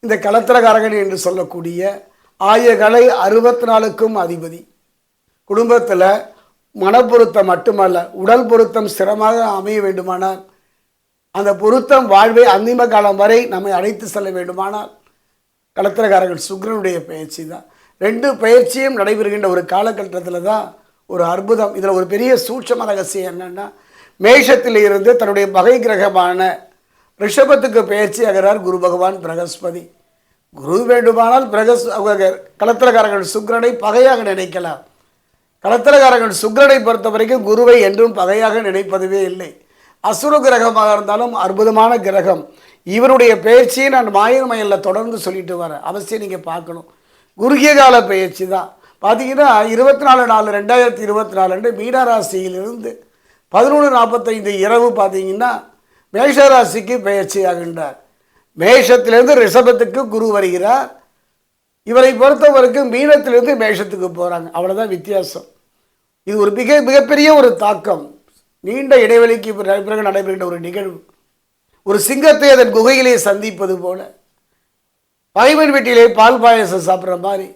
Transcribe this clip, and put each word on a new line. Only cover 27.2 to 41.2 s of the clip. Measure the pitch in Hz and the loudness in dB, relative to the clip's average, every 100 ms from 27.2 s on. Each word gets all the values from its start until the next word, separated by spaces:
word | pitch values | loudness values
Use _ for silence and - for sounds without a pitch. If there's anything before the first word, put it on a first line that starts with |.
ரிஷபத்துக்கு | 208 285 277 277 254 220 190 | -4 0 4 2 2 -2 -2
பெயர்ச்சி | 202 208 208 226 | -2 -4 -2 -2
ஆகிறார் | 196 190 208 | 0 0 0
குரு | 185 180 180 | -2 -4 -2
பகவான் | 180 185 196 165 | -2 -4 -4 -10
பிரகஸ்பதி. | 165 175 - 180 175 - _ _ _ _ _ _ - | -10 -10 -10 -12 -12 -18 _ _ _ _ _ _ -16
குரு | 135 185 240 | -6 -4 0
வேண்டுமானால் | 240 233 226 226 254 254 | 2 2 2 2 2 0
பிரகஸ்-, | 208 220 240 233 214 | -2 0 0 -2 -4
அவங்க | 202 202 190 185 - _ | -2 0 -2 -4 -14 _
களத்திரகாரகன் | - 233 254 226 214 202 180 | -2 2 2 2 0 -2 -6
சுக்கிரனை | 214 214 233 240 240 | -8 -4 -2 -2 -2
பகையாக | 208 220 262 247 214 | -2 2 4 2 -2
நினைக்கலாம். | 190 185 170 175 143 _ _ _ _ _ _ _ _ | -6 -8 -10 -10 -12 _ _ _ _ _ _ _ _
களத்திரகாரகன் | 190 233 240 285 262 247 226 175 | -2 0 4 6 6 4 0 -4
சுக்கிரனை | 214 220 277 269 220 | -4 2 4 4 2
பொறுத்த | 226 214 | -2 -4
வரைக்கும் | 220 226 254 202 | -2 -2 -2 0
குருவை | 214 240 240 196 | 2 6 6 4
என்றும் | 202 233 196 | 2 0 0
பகையாக | 185 208 220 220 208 | -2 0 0 -2 -4
நினைப்பதுவே | 190 190 190 185 196 185 | -4 -4 -6 -4 -4 -4
இல்லை. | 185 170 - _ _ _ _ | -8 -14 -18 _ _ _ _
அசுர | 196 220 294 302 262 | -6 -4 0 2 2
கிரகமாக | 247 226 220 214 208 | 2 2 0 0 0
இருந்தாலும் | 208 208 | -2 -4